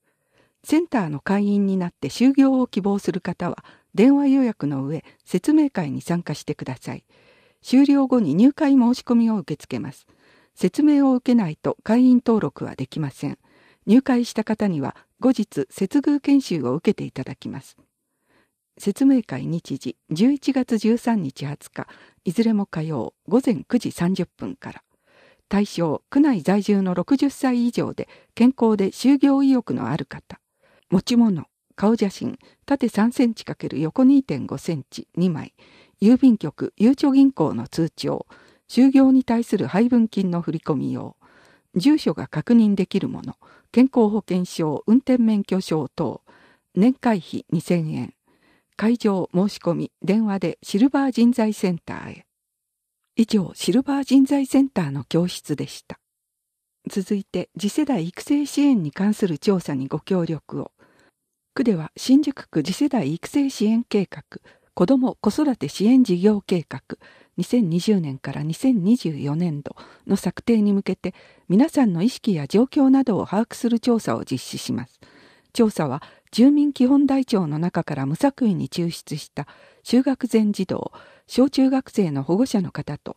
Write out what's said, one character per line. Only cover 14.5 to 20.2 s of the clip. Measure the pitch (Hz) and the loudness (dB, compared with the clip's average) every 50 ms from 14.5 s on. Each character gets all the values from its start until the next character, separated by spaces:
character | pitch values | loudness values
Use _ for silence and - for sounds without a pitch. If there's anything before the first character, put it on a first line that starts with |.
| 220 - 214 | -4 -2 -2
に | 202 170 147 | -2 -2 -2
は、 | 135 127 - - _ _ _ _ | -4 -6 -8 -12 _ _ _ _
後 | 196 254 | 0 0
日、 | 254 - 214 - - 147 135 - | 0 0 -4 -4 -4 -6 -6 -6
接 | - - 196 190 - 294 | -4 -6 -6 -2 -2 -2
遇 | 269 302 285 285 | 0 0 -2 0
研 | - - 277 277 | 2 2 2 2
修 | - - 180 156 | 2 0 -4 -2
を | 123 120 127 | -2 -2 -4
受 | 160 - 220 | 0 0 -2
け | - | -2
て | - 139 | -2 -8
い | 131 | -10
た | - - 131 | -10 -10 -12
だ | - 131 | -12 -14
き | - - 110 | -14 -12 -12
ま | 101 143 | -12 -12
す。 | - - _ _ _ _ _ _ _ _ _ _ _ _ _ _ _ _ _ _ _ _ _ | -16 -18 _ _ _ _ _ _ _ _ _ _ _ _ _ _ _ _ _ _ _ _ _
説 | _ - 196 202 - 269 | _ -6 -6 -2 2 2
明 | 269 269 247 | 4 4 2
会 | - - 139 127 143 | 0 -4 -8 -8 -6
日 | 147 160 170 - - 139 | -6 -6 -6 -6 -8 -10
時、 | - - 127 - _ _ _ | -8 -8 -10 -12 _ _ _
十 | 156 156 | -2 2